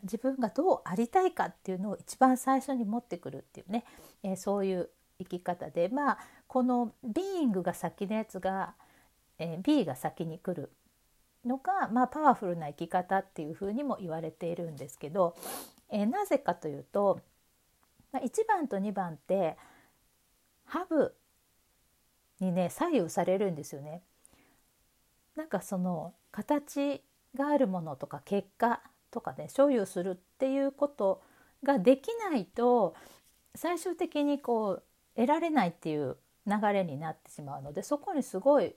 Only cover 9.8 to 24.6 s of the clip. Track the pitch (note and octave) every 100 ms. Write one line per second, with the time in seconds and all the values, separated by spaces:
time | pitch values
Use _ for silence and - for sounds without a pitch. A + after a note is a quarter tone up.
9.8 | E3+ C3 D#3 - E3 D#3+ - E3+ - _
10.8 | _ _ _ _ _ _ A#3+ C4+ F4+ G4
11.8 | A3+ A#3 B3+ - D4+ G#3+ F#3+ E3+ D3+ -
12.8 | E3+ F#3 F3+ G3 F#3+ - D3+ D#3+ G3 A3
13.8 | D4 G#3+ F3+ D#3+ D#3+ D#3+ E3+ E3+ E3+ C#3+
14.8 | D3+ - D3 F#3 F3+ - - - - -
15.8 | - G#3 G#3 F#4 G4+ D4 - F3 D#3 C#3+
16.8 | C3+ G3+ G3+ F3 - _ _ _ _ _
17.8 | _ _ _ C4+ C4 - A4 G4 C#4+ G3
18.8 | G#3 G3 F3+ D#3 - F#3+ E3 D3 - -
19.8 | _ _ _ _ _ _ _ _ - D#4
20.8 | F#4 D#4 A3+ - _ _ _ _ _ _
21.8 | _ _ _ _ _ - F#3 F3 F3 -
22.8 | E4+ C#4+ E3 - F3 F#3+ G3+ D3+ D3+ D3
23.8 | D3+ E3+ - _ _ _ _ _